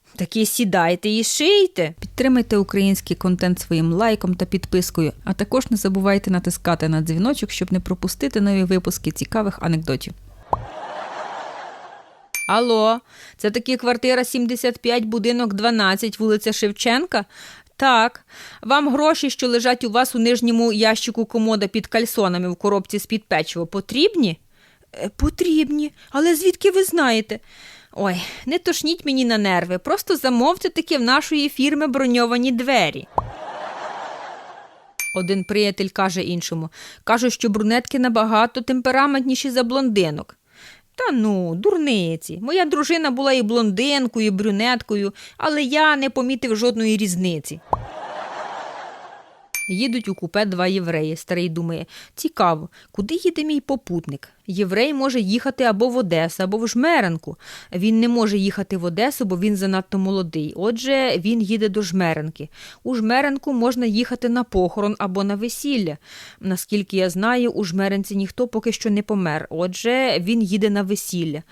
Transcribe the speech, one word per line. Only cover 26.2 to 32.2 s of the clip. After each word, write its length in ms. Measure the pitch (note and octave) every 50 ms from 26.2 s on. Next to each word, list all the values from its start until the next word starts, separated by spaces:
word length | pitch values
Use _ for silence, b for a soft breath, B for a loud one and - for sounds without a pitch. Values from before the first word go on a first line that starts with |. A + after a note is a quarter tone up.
| D#4 F4 E4+
звідки 340 | D4+ F4+ F#4 F#4 - - G4+
ви 140 | F4+ F#4+ F#4+
знаєте? 560 | F#4 - F4 C#4+ B3+ A3+ A3 G#3+ - G#3+ A3+ B B B B B B B B B B B
Ой, 260 | - G3+ G3 F3+ F3+ B B B B B
не 120 | B3+ D4+ F4+
тошніть 460 | - F#4 E4+ - - D4+ F4 F#4 -
мені 200 | D4 C4+ C4 B3+
на 140 | A#3 A#3 G#3+
нерви, 400 | G3+ G3 F#3 F3 F3 F3 F#3 F3+
просто 380 | - - E4+ G4+ - - F#4
замовте 520 | C#4+ - - B3 A#3 B3 D4+ F4+ F#4 - F#4
таки 300 | - F4 E4 - E4 C4+
в 20 |
нашої 480 | A#3 A#3+ C4 D4 D4+ - D#4 D4 C#4+ D4
фірми 380 | - - C4 C#4+ D4+ C#4+ D#4
броньовані 640 | D4 B3 C#4 C4+ B3 A#3+ A#3+